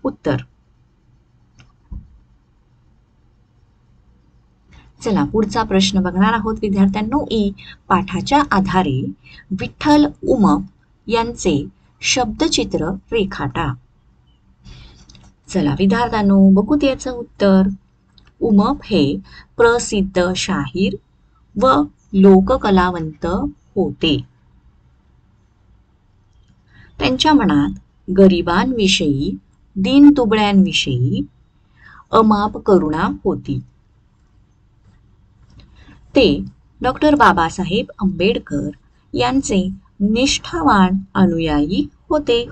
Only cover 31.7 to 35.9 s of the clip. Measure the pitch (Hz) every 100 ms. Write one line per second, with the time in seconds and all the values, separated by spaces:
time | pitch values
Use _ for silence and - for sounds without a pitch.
31.7 | _ - - _ 226 220 208 208 220 -
32.7 | 190 151 156 214 294 202 147 - 127 -
33.7 | _ _ _ _ _ _ _ _ _ _
34.7 | _ _ _ _ _ _ _ _ - -
35.7 | _ -